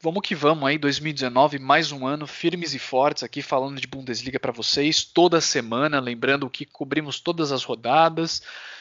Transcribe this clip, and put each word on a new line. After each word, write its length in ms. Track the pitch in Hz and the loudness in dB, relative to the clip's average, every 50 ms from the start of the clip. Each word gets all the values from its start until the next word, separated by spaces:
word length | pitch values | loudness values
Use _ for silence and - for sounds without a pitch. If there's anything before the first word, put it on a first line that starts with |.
| - | -4
vamos 180 | 160 165 202 - | -4 -2 -2 -2
que 120 | - 196 | -4 -2
vamos 340 | 147 143 147 165 156 139 135 | 2 4 4 4 4 2 2
aí, 80 | 147 | 2
dois 240 | 156 147 143 139 139 | 2 2 0 0 0
mil 120 | 147 156 147 | -2 -4 -4
e 20 | |
dezenove, 440 | 135 135 123 120 127 139 147 143 139 | -2 -4 0 4 4 4 4 2 0
mais 320 | 131 131 143 160 165 143 | 0 2 4 4 2 0
um 160 | 147 139 127 | -4 -4 -4
ano, 200 | 131 143 151 151 | -4 -4 -4 -6
firmes 480 | 139 - - - 170 170 180 170 151 139 | -10 -8 -4 -2 -2 -2 -2 -4 -6 -6
e 40 | 127 | -8
fortes 440 | - - 135 127 135 147 147 - 131 | -8 -2 0 2 2 2 2 -2 -6
aqui, 180 | 117 - 143 | -8 -8 -10
falando 400 | 139 - 151 135 131 139 139 135 | -6 -2 -2 -2 -2 -2 -4 -8
de 60 | 127 | -10
Bundesliga 520 | 127 - 139 131 127 117 107 120 131 131 127 | -8 -10 -10 -8 -8 -8 -6 -6 -6 -6 -4
pra 140 | - 131 120 | -4 -4 -4
vocês, 500 | 120 110 - - 139 143 156 151 - - | -4 -4 -2 0 2 2 2 2 0 0
toda 380 | - - 170 175 180 170 165 | 2 4 6 6 8 6 4
semana, 580 | 143 - - 143 117 110 117 123 143 156 147 139 | 2 2 0 0 -2 -2 0 0 0 2 0 0
lembrando 520 | 127 123 120 117 117 127 139 143 143 123 | -2 -2 -4 -2 2 2 2 2 0 -4
que 160 | - - 143 | -6 -10 -12
cobrimos 540 | - _ - 151 135 143 156 156 143 127 - | -14 _ -10 -6 -4 -2 -4 -2 -4 -8 -4
todas 300 | - 175 170 165 160 139 | -4 -2 -2 0 0 0
as 140 | 139 127 - | -2 -2 -2
rodadas, 760 | - 123 110 120 117 135 160 165 165 160 165 165 160 - - - - - - - - - - | -4 -6 -4 0 2 4 6 6 6 4 0 -2 -2 -4 -6 -8 -10 -14 -16 -16 -16 -16 -16